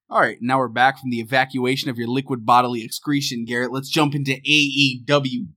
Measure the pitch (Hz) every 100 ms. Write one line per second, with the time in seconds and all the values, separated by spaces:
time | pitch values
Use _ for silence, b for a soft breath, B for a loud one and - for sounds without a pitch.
0 | - 226 131 104 120 135 123 113 131 135
1 | 127 120 110 131 131 131 123 135 143 117
2 | 117 127 143 131 113 123 123 120 110 -
3 | 151 143 139 120 113 120 123 131 135 165
4 | 151 147 139 135 139 151 143 135 139 123
5 | 117 143 135 123 87